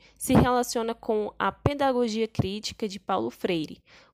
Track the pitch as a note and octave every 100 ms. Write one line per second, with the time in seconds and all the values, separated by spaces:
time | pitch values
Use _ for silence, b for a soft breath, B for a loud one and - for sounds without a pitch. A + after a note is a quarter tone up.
0 | b b - B3+ B3+ B3 A#3+ A#3+ A3+ A#3
1 | - G#3+ G#3 - G3 G3 - C#4+ C#4 B3
2 | A#3+ G#3+ A3 - F#3+ G#3 - - - G3
3 | - F#3+ A#3+ - - E3+ D3+ - B B
4 | B